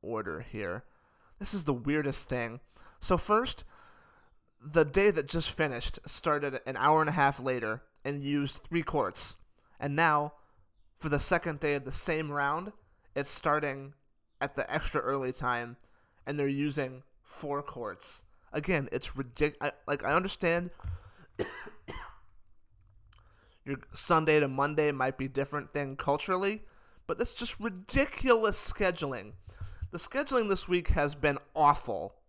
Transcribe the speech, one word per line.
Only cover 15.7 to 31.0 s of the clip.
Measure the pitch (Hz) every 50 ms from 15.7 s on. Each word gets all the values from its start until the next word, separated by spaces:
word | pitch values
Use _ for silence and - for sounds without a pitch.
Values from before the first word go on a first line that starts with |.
| 120 _ _ _ _ _ _ _ _ _ -
and | - 147 147
they're | 143 139
using | 139 139 147 151 139 151 139 127 131 127 135 _ _ _ _
four | - - - - 147 143 143 143
courts. | - - 123 120 104 90 - - - - - - - - _ _ - -
Again, | 151 147 - 185 151 135 - -
it's | 135 - -
ridic-, | - 131 135 123 - - 151 151 147 -
I, | - 147 - - _
like, | - 147 139 -
I | 113 147
understand | 170 185 196 - - - 170 165 175 175 175 - - - - - - - - - - - - - -
<coughs> | - - - - - - - - - - - - - - - - - - - - - - - - _ _ _ _ - - - - - - - - - - - _ _ - _ _ _
your | 135 139 139 - - -
Sunday | - - - 175 170 160 156 156 151
to | 147
Monday | 135 131 135 139 147 151 151 151 147 143
might | 135 135 131 135 -
be | 135
different | 131 131 135 135 - - 147 - - -
thing | 147 139 135 135
culturally, | 139 - - 143 151 - - 190 185 196 196 214 214 - - - - - - - - _ -
but | 165 -
that's | 240 233 -
just | - 240 - - -
ridiculous | 202 226 190 180 190 - - 269 277 - - - - 262 240 226 220 208 202 - - - -
scheduling. | - 208 185 175 160 160 139 131 98 95 107 - - - - - - - - - - - -
The | - -
scheduling | - - - 262 294 - 269 247 220 208
this | 196 180 - -
week | 180 175 160 -
has | - -